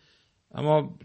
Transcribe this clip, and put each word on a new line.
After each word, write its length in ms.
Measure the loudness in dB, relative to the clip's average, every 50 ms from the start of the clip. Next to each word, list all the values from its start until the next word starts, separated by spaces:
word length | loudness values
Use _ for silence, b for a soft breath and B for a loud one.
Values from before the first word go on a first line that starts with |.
| b b b b b b b b b _ -10
اما 440 | -4 0 2 2 2 0 -2 -8 -16 -16